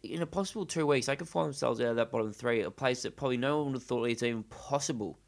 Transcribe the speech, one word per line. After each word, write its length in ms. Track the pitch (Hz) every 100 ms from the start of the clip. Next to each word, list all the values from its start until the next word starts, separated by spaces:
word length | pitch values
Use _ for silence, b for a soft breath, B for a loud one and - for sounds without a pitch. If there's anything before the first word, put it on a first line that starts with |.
in 220 | - 165
a 20 | 165
possible 400 | 196 190 220 175
two 220 | 165 147
weeks, 180 | 135 120
they 100 | 139
could 120 | 170
find 160 | 170 156
themselves 340 | 139 123 117
out 80 | 120
of 60 | 117
that 120 | 113
bottom 240 | 117 110
three, 280 | 101 120 117
a 80 | 92
place 320 | - 131 127
that 120 | - -
probably 220 | 135 123
no 200 | 135 151
one 100 | 143
would 80 | 131
have 80 |
thought 220 | - 123 120
it's 140 | 117
even 180 | 120 113
possible 760 | 107 - - 139 - 123 95 -